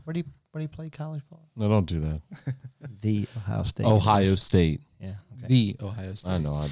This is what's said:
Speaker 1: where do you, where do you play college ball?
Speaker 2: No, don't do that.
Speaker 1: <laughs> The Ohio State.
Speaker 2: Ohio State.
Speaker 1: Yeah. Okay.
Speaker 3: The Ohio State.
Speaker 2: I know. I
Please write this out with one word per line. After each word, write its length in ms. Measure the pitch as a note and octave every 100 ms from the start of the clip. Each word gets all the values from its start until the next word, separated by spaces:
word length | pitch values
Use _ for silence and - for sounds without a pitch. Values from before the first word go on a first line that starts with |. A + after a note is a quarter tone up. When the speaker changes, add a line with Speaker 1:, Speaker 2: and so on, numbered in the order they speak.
| D#3
Speaker 1:
where 80 |
do 60 | E3+
you, 40 | E3 - _
where 80 | D#3
do 40 |
you 40 | D#3
play 200 | D#3 D#3+
college 320 | D3 D#3 D3+ -
ball? 180 | - _ -
Speaker 2:
No, 120 | G#2
don't 160 | G#2+ E2
do 140 | E2
that. 220 | D#2 D#2 - - -
Speaker 1:
<laughs> 80 | C3 - _ D3 G2+
The 260 | G#2+ G#2 G2+ A#2
Ohio 260 | F#2+ G#2+
State. 220 | G#2 - A2
Speaker 2:
Ohio 500 | G#2+ G#2+ G2+ F#2+ F#2+
State. 460 | - F#2 E2 - - -
Speaker 1:
Yeah. 120 | F#2+ G2 - B2+
Okay. 100 | B2 B2+ G#2 -
Speaker 3:
The 80 | G2
Ohio 280 | G#2+ F#2 G#2
State. 140 | F#2
Speaker 2:
I 80 | F2+
know. 180 | D2 D2
I 120 | D2